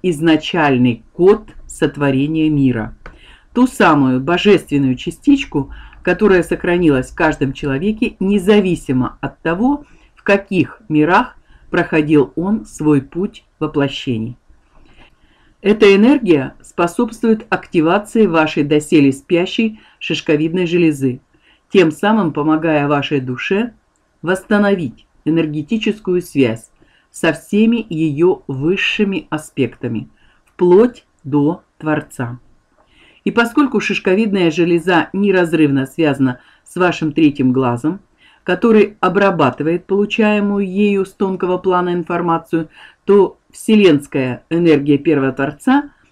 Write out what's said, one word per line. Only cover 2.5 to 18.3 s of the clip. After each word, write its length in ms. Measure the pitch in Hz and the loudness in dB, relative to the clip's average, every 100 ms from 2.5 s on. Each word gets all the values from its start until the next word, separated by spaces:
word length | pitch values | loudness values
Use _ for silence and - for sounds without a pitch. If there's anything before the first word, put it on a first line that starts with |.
| 147 135 117 107 - - - - - _ | 2 2 0 -6 -12 -20 -20 -20 -20 _
ту 140 | 240 262 | 0 0
самую 540 | - 185 147 131 127 | 2 2 4 2 0
божественную 760 | 135 175 208 180 - 143 135 | 0 0 4 2 2 -2 0
частичку, 800 | 127 180 - - 277 - 151 135 - - - | -2 -6 -6 0 0 0 -6 -8 -12 -20 -10
которая 400 | - 175 208 185 | -4 0 2 2
сохранилась 680 | 165 165 185 175 165 135 - | 0 -4 -2 0 2 0 -2
в 60 | - | -4
каждом 360 | 160 151 135 | -2 -2 -4
человеке, 640 | 131 147 135 196 214 226 - | -6 -6 -4 -4 -4 -4 -4
независимо 1000 | 190 202 180 208 185 160 - 127 123 - | -2 0 2 2 2 -2 -2 -4 -4 -6
от 220 | 143 - | -12 -8
того, 420 | 165 175 247 285 - _ _ | -6 -2 0 -2 -6 _ _
в 80 | _ | _
каких 580 | - 202 196 185 131 - - | -2 0 0 -2 -2 -6 -4
мирах 480 | 151 151 185 151 - _ - - | 0 2 2 0 -8 _ -20 -8
проходил 640 | 170 170 160 147 151 127 | -4 -2 -2 2 2 2
он 300 | - 185 214 | -2 -4 -4
свой 380 | - - 151 143 | -6 -6 0 0
путь 420 | 131 170 202 - _ - | -2 -6 -8 -8 _ -8
воплощений. 800 | 151 151 139 - - 113 113 120 _ _ _ _ - _ - _ _ _ _ _ | -6 -2 -4 -4 -8 -6 -8 -12 _ _ _ _ -20 _ -20 _ _ _ _ _
Эта 340 | 202 214 208 | 0 4 6
энергия 600 | 196 226 285 202 147 131 - | 6 6 4 2 0 0 -12
способствует 840 | - - 170 - 233 - 226 220 - | -14 -4 -4 -2 -4 -2 0 0 -2
активации 760 | 180 - 180 156 196 214 226 | -8 -4 0 2 0 0 2
вашей 360 | 202 | 2